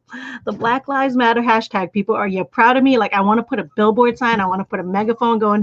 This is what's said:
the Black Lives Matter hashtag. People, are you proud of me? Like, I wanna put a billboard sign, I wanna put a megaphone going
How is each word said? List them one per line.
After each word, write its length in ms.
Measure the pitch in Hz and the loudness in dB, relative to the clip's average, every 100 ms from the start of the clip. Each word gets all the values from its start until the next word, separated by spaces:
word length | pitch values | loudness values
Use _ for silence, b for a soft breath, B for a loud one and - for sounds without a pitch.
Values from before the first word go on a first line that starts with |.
| _ 254 262 247 | _ -16 -14 -14
the 80 | - | -10
Black 360 | 208 226 254 262 | -6 -2 -4 -4
Lives 280 | 277 269 247 | -2 -2 2
Matter 260 | 240 226 | 2 2
hashtag. 500 | 240 220 226 208 254 | 2 0 0 -4 -4
People, 220 | - 196 | -4 -2
are 140 | 214 202 | -2 -2
you 160 | 185 | -4
proud 320 | 180 - 233 254 | -4 0 2 4
of 80 | |
me? 120 | 269 262 | 4 2
Like, 160 | 208 | 2
I 80 | 202 | 0
wanna 220 | 196 220 | 2 0
put 160 | 226 233 | 0 -4
a 100 | 156 - | -6 0
billboard 400 | 214 214 240 233 | 0 4 2 0
sign, 240 | 240 226 | -2 0
I 60 | 190 | 0
wanna 180 | 185 | -2
put 160 | 190 196 | -4 -6
a 40 | |
megaphone 540 | 180 190 214 233 240 226 | -6 -4 -2 -2 0 0
going 240 | 208 208 | 2 0